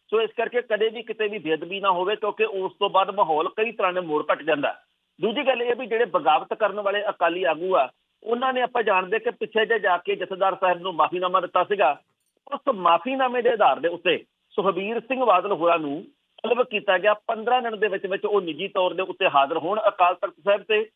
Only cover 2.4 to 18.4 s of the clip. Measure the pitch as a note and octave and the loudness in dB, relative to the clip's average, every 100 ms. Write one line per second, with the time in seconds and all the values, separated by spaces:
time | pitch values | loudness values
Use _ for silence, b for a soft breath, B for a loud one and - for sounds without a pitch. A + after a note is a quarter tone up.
2.4 | A3 G3 F#3 - G3+ F#3 F#3+ G3 F3 D3+ | -4 -2 -6 -2 0 2 0 0 0 2
3.4 | F3 - A3+ A3+ F#3+ F3+ E3+ D3+ D3+ F#3 | -2 -2 -4 0 -2 -2 -2 -2 0 -2
4.4 | D3 D3 B2+ - _ _ _ - G3+ A#3 | 0 -2 -2 -6 _ _ _ -4 -4 -2
5.4 | B3+ A#3+ A#3+ A#3 A#3+ A3+ A3+ F3+ D#3 D#3 | 0 0 0 -4 -2 -2 0 0 2 2
6.4 | E3 - G#3 G3+ G3 G3+ G#3 - E3+ F3 | 0 -2 -2 -2 -2 -2 -4 -2 -2 0
7.4 | F3+ D#3 F#3 F3+ B2+ _ _ _ G#3+ A#3+ | -2 -2 0 2 0 _ _ _ -6 -2
8.4 | C4 B3+ A#3+ A#3+ G#3+ F#3 F#3 A3 A#3 G3 | 0 0 -2 -2 0 0 0 -2 -4 -6
9.4 | G#3+ A3 G#3+ A3+ F#3 F3 G3 F#3+ F3+ F#3+ | -4 -2 0 0 2 0 0 -4 -4 0
10.4 | G3 F3+ F#3 F3 F#3 D#3+ D3+ F3 F3+ F#3 | 0 2 0 0 -2 0 0 0 0 0
11.4 | F3+ F#3 F3 G3+ E3+ C#3 _ _ _ _ | 0 0 0 2 2 0 _ _ _ _
12.4 | - C#4 - G#3 E3+ E3+ B3+ C4+ C4 B3 | -10 -6 -2 0 4 2 2 0 0 2
13.4 | A3+ A3 F3 C3 E3 E3+ F3+ C3 - _ | 0 4 4 4 -2 -2 -2 -2 -4 _
14.4 | _ - F#3 F3+ G3 A#3 A#3 C4 A#3+ F#3 | _ -2 0 0 -2 -4 -4 0 4 4
15.4 | G3+ E3+ E3+ E3+ D3 D3+ - _ _ - | 4 0 2 2 0 -6 -10 _ _ -8
16.4 | A#3 A#3+ B3 G#3+ G3+ F#3 G3+ G#3 - A3 | -2 0 0 -2 0 2 2 0 -2 -4
17.4 | A3 B3+ A#3 A3 G#3 F#3+ G3 G3 G#3 G3+ | 0 0 -2 -2 -2 -2 -4 -4 0 0